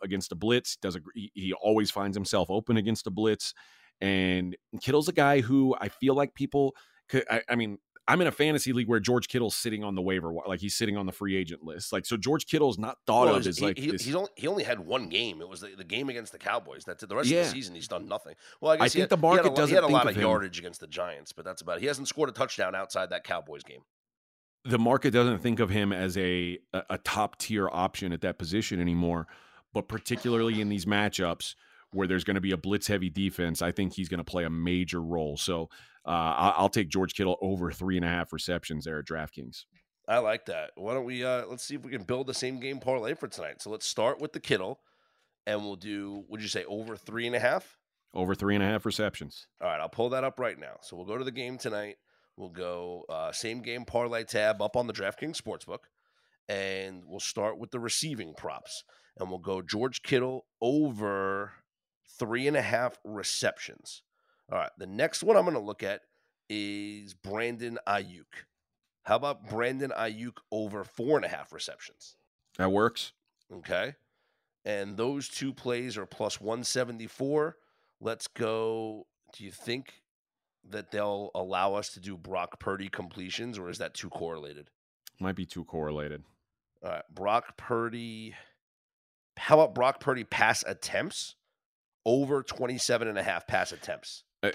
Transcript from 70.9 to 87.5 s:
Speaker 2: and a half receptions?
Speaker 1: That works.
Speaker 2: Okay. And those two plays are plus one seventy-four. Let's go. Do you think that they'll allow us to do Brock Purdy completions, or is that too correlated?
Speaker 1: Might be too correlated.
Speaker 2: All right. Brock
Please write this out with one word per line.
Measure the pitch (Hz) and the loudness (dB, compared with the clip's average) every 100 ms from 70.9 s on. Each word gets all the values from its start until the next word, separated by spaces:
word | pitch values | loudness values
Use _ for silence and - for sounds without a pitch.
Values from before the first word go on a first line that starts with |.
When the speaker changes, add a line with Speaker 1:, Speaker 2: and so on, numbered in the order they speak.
| - 123 147 | -4 2 2
Speaker 2:
and | |
a | - | 2
half | 73 69 | -6 -10
receptions? | 78 - - - _ - - _ _ _ - | -12 -12 -12 -18 _ -20 -20 _ _ _ -2
Speaker 1:
That | 92 | 2
works. | 98 113 - - _ _ _ - | 4 2 0 -10 _ _ _ -20
Speaker 2:
Okay. | 95 82 90 117 147 _ _ _ _ _ _ | -14 -4 -2 -2 -8 _ _ _ _ _ _
And | 101 101 101 101 | -6 -4 -4 -2
those | 120 143 131 | -2 -2 -6
two | - 135 | -6 -6
plays | - 123 120 127 107 | -4 -4 -4 -4 -8
are | 95 | -10
plus | - 104 - | -4 -4 -4
one | 101 117 | -4 -4
seventy-four. | 120 127 120 113 113 - 135 151 156 - _ _ _ _ | -2 -2 -2 -6 -10 -6 0 0 0 -6 _ _ _ _
Let's | 110 113 - | -6 -6 -8
go. | - 113 113 113 113 110 107 - _ _ | -4 -2 0 -2 -4 -6 -10 -16 _ _
Do | - | -18
you | 101 | -18
think | 85 - 127 131 - _ _ _ _ _ _ - | -10 -6 -6 -8 -20 _ _ _ _ _ _ -12
that | 104 95 | -12 -6
they'll | 104 104 101 104 | -2 0 -2 -4
allow | 92 92 92 98 | -6 -2 2 2
us | 101 107 | 0 -4
to | 98 | -10
do | 92 90 | -12 -12
Brock | 80 92 87 - | -6 -6 -6 -6
Purdy | - 95 98 | -4 -4 -6
completions, | - 90 85 90 - 120 104 | -8 -10 -10 -8 -6 -6 -8
or | 87 | -8
is | 87 | -8
that | 85 | -8
too | - 92 | -8 -10
correlated? | - 85 80 73 73 73 _ _ _ - - | -8 -8 -8 -12 -16 -20 _ _ _ -20 -6
Speaker 1:
Might | 95 95 | -4 -4
be | 87 | -6
too | 90 | -10
correlated. | 82 80 76 76 73 76 73 _ _ _ _ _ | -8 -4 -4 -4 -6 -8 -14 _ _ _ _ _
Speaker 2:
All | 90 | -10
right. | 82 - | -10 -10
Brock | 123 98 117 - | -4 2 2 0